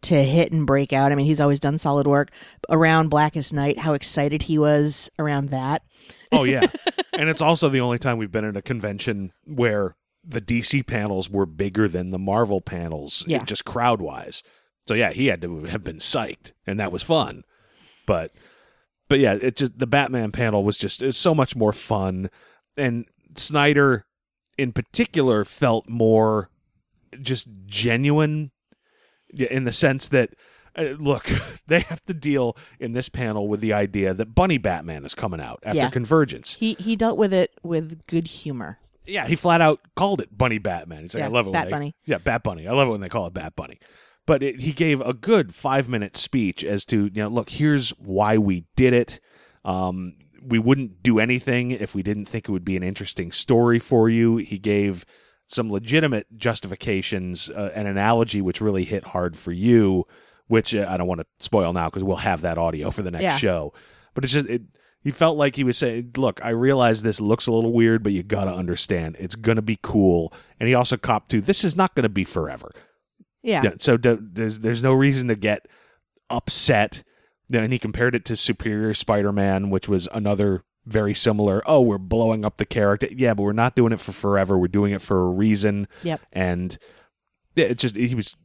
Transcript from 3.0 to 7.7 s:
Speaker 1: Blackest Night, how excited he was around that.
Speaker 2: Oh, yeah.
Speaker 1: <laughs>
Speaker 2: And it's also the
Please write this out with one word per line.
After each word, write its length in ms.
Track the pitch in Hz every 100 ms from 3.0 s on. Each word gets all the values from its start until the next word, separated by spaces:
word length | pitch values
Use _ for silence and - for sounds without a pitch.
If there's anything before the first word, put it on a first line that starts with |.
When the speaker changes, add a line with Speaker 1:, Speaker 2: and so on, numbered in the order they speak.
| 160
Speaker 1:
Blackest 440 | 147 151 151 139
Night, 260 | 151 143 -
how 140 | 160
excited 500 | 143 - - 143 151
he 140 | - 156
was 500 | 151 147 147 147 - -
around 300 | 151 143 139
that. 340 | 135 131 156 _ _ - - _
Speaker 2:
Oh, 120 | 254
yeah. 240 | 127 269 370
Speaker 1:
<laughs> 60 | - - - - -
Speaker 2:
And 120 | 156
it's 120 | 156
also 260 | 156 165
the 120 | 156